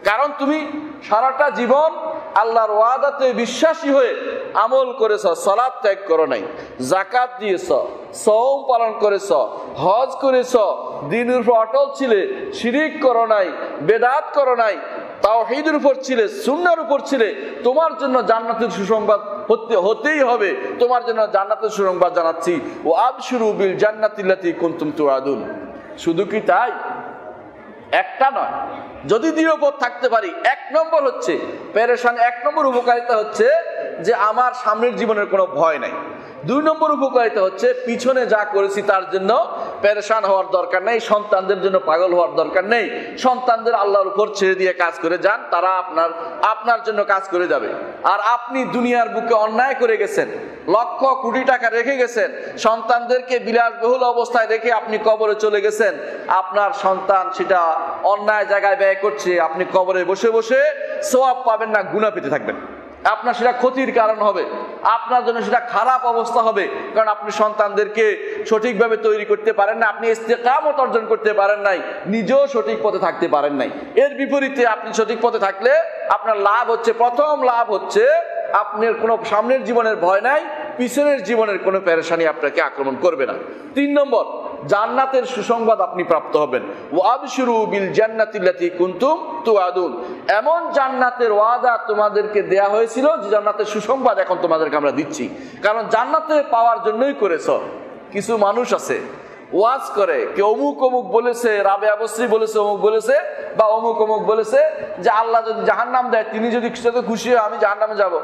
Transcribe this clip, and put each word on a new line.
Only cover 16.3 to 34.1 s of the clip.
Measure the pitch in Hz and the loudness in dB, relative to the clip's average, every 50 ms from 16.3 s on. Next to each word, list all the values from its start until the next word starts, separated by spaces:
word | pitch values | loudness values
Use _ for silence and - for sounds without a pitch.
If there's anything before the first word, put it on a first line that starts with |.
| - - - 226 277 330 359 359 339 330 | -2 -4 -2 0 0 2 4 2 2 2
উপর | 302 - 277 269 | 2 0 0 0
ছিলে, | - - 285 254 226 190 151 - - - - - - | 0 -2 0 2 2 0 0 -6 -10 -10 -10 -2 0
তোমার | 240 262 311 330 311 285 - | 2 4 4 2 2 0 -2
জন্য | 285 269 254 254 220 | -2 0 0 2 2
জান্নাতের | 185 226 226 233 233 226 - 233 220 | 2 2 2 2 -4 -2 -2 -2 -4
সুসংবাদ | 185 190 202 185 220 214 208 202 214 202 - - - - - - | -4 -6 0 0 0 0 4 2 2 2 0 -8 -10 -10 0 0
হতে, | 226 233 - - 233 | 0 0 0 0 0
হতেই | 190 170 208 220 214 - 294 311 294 | 2 2 0 0 0 0 0 2 2
হবে। | 269 233 240 226 208 180 139 - - - - - | 2 2 2 2 0 0 -2 -4 -6 -8 0 0
তোমার | 240 240 247 247 240 | 2 2 2 0 0
জন্য | 233 220 220 214 196 | -2 0 0 0 2
জান্নাতের | 180 190 196 208 214 - 220 208 | 2 0 2 0 -2 -2 -2 -4
সুসংবাদ | 208 190 202 190 180 175 180 175 - | -2 0 0 0 4 4 2 4 4
জানাচ্ছি। | 175 165 165 165 165 - 175 175 147 - - - - - | 2 0 0 -2 -2 -2 -2 -2 -2 -4 -8 -12 -6 0
"ও | 147 | 0
আবশিরু | 165 180 226 254 262 - - - 247 240 220 214 | 2 4 2 0 0 -4 -6 -4 -2 0 0 0
বিল | 196 175 202 190 185 | 0 0 0 0 2
জান্নাতিল্লাতী | - 208 214 214 220 214 208 214 214 196 185 190 185 180 170 | 2 0 0 2 0 -2 -2 -2 -2 0 0 0 2 0 -4
কুনতুম | 160 - 170 165 - - 156 151 147 | -2 0 -4 -4 -2 -4 -6 -4 -2
তুআদুন।" | 156 151 139 135 131 131 143 135 - - - - - - - - - - - - - | 0 2 2 2 2 0 -2 -4 -4 -6 -10 -12 -12 -14 -16 -16 -18 -18 -18 -16 -6
শুধু | - 170 165 170 202 | -4 -2 0 0 -2
কি | - - 220 | -2 -4 -2
তাই? | - 185 175 190 240 247 - - - - - - - - - - - - - - - - - - - - - - - - | 2 2 2 2 2 0 -4 -8 -10 -10 -10 -10 -12 -14 -16 -16 -18 -18 -18 -18 -20 -20 -20 -20 -20 -20 -20 -20 -8 -2
একটা | - 170 196 - - - 262 277 | -2 -2 -2 -2 -2 0 0 0
নয়, | 262 196 135 - - - - - - - - - - - - 139 | 2 -2 -4 -4 -4 -6 -8 -8 -10 -12 -14 -16 -16 -14 -2 0
যদি | 196 233 262 330 | 0 2 2 0
দৃঢ়পদ | 302 311 320 320 311 311 294 285 285 285 | 0 2 2 2 2 2 0 -2 0 0
থাকতে | 254 240 240 - 254 247 | -4 -4 -2 -2 0 2
পারি, | 226 226 208 175 165 - - | 2 2 0 -2 -8 0 0
এক | 226 269 - - - | 0 0 0 -6 -2
নম্বর | 269 311 320 320 320 311 277 | 0 0 0 2 2 2 2
হচ্ছে | 262 - - - - 156 - - - - - - - | 0 -2 -2 -4 -2 -2 -2 -4 -8 -12 -12 -14 -2
পেরেশান, | - 208 233 240 240 226 240 240 240 240 | 0 0 2 2 2 2 2 0 2 4
এক | 233 240 240 240 240 | 0 0 0 -2 -4
নম্বর | 294 302 320 294 | -2 0 2 0
উপকারিতা | 269 247 247 240 240 240 240 240 247 233 | 2 0 2 2 2 0 2 2 0 0
হচ্ছে | 214 214 208 - - 220 254 311 330 - - - - - - - - | 0 0 -4 0 2 4 4 4 2 0 -4 -8 -8 -8 -8 -8 -4
যে | 165 185 | 0 0